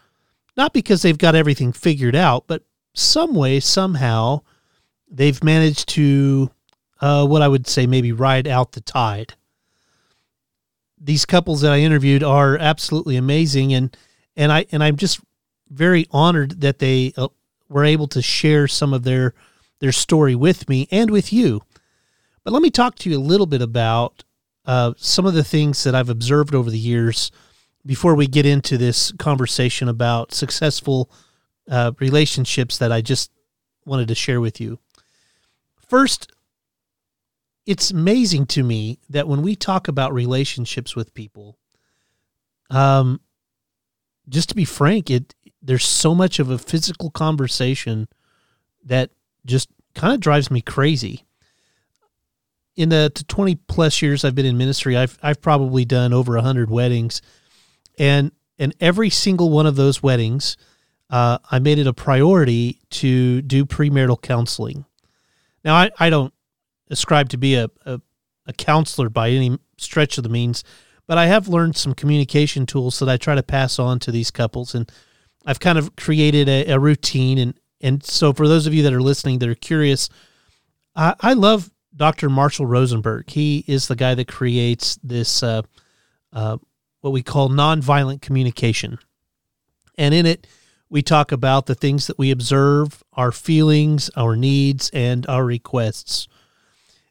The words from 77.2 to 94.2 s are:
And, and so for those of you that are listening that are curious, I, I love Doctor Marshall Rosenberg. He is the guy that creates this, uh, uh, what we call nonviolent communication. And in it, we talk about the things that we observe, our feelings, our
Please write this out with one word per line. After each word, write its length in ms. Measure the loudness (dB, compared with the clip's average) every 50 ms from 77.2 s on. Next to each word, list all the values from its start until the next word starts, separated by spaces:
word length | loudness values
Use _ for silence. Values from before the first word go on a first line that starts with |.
| 0 0 0 0
And, 160 | -2 -2 -4 _ _ _ _ _
and 240 | -4 -2 -2 -2 -4
so 280 | -6 -4 0 0 0 2
for 140 | 2 2
those 220 | 4 4 2 2 2
of 40 | 0
you 120 | 2 2
that 80 | 2 2
are 100 | 2 0
listening 380 | 0 0 -2 -2 -2 -2 -2
that 80 | -2 -2
are 80 | -4
curious, 520 | -6 -6 -4 -2 0 2 2 0 0 -2 -6 _ _ _ _ _ _ _ _ _ _ _ _ _ _ _ _ -6
I, 220 | -2 0 0 0 0
I 120 | 0 2 2
love 400 | 4 4 4 2 2 -2 -8 _ _ _ _ _
Doctor 340 | 0 0 0 0 0 -2 0
Marshall 360 | 2 2 2 0 0 -2 -4
Rosenberg. 640 | 0 2 2 2 2 0 -2 -2 -4 -4 -6 -8 -8
He 340 | -4 -2 -2 0 -2 -2 -2
is 220 | -2 -4 -2 -2 -4
the 80 | -4
guy 180 | -2 0 0 0
that 140 | -2 -4 -6
creates 680 | -6 -4 -4 -2 0 0 0 0 -2 -2 -4 -6 -6 -8 -8
this, 400 | -8 -6 -4 -4 -2 -2 -2 -2
uh, 200 | -2 -4 -4 -6 _ _ _ _ _ _ _ _ _ _ _ _ _ -10
uh, 260 | -8 -6 -6 -6 -8 _ _ _ _ _ _ _ _
what 120 | -8 -6 -4
we 120 | -4 -4
call 240 | -4 -2 0 0 2
nonviolent 760 | 2 2 2 2 2 0 0 2 2 2 2 0 -4 -8 -6
communication. 800 | -4 -2 0 0 -2 -2 -2 -2 -2 -2 -2 -4 -8 -12 -14 _ _ _ _ _ _ _ _ _ _ _ _ _ _ _ _ _ _ _ -2
And 160 | 0 2 4
in 100 | 4 4
it, 220 | 2 0 -2 _ -20 _ _ _ _ _ _ _ -6 -4
we 100 | -2 0
talk 280 | 2 2 2 2 2
about 360 | -2 -2 0 2 2 2 0
the 80 | -2 -4
things 320 | -2 -2 -2 -2 -2 -2 -4
that 100 | -4 -2
we 140 | 0 0 0
observe, 720 | 0 0 0 2 4 4 4 4 2 0 -2 -6 -14 _ _ -6
our 180 | -4 -2 -2
feelings, 800 | -2 -4 -2 0 2 4 4 4 4 4 2 2 0 -2 -2 -4 -4
our 180 | -2